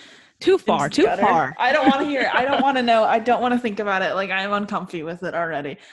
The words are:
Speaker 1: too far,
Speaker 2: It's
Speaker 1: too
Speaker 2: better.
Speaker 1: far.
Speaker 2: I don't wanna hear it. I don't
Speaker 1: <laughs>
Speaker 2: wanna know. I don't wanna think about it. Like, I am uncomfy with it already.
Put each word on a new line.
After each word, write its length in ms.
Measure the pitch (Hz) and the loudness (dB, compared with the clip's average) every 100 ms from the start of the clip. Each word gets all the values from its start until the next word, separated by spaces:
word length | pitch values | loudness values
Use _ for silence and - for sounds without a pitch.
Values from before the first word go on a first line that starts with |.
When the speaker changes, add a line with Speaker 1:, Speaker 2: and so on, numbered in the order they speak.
| - - _ - | -18 -20 _ -6
Speaker 1:
too 180 | 349 381 | 0 0
far, 300 | - 160 147 | 2 0 0
Speaker 2:
It's 80 | - | 2
Speaker 1:
too 80 | |
Speaker 2:
better. 180 | 381 - | 2 4
Speaker 1:
far. 340 | 202 170 135 - | 2 2 0 0
Speaker 2:
I 140 | 247 | 0
don't 160 | 302 - | 2 4
wanna 160 | 277 | 2
hear 180 | 294 269 | 0 -2
it. 120 | 214 | 0
I 100 | 226 | 0
don't 160 | 262 277 | 0 2
Speaker 1:
<laughs> 0 | |
Speaker 2:
wanna 200 | 269 262 | 2 2
know. 200 | 240 226 | 2 2
I 140 | 220 226 | 4 2
don't 220 | 233 214 | 2 0
wanna 180 | 247 240 | 0 -2
think 220 | 240 202 | -2 -4
about 220 | 208 190 | -2 -2
it. 120 | 175 | -2
Like, 160 | 135 196 | -2 -4
I 120 | 190 | -4
am 100 | 202 | -2
uncomfy 500 | 202 208 196 185 170 | -4 -4 -6 -6 -10
with 200 | 156 175 | -8 -8
it 120 | 175 | -6
already. 440 | 165 165 147 143 - - | -4 -4 -4 -8 -12 -18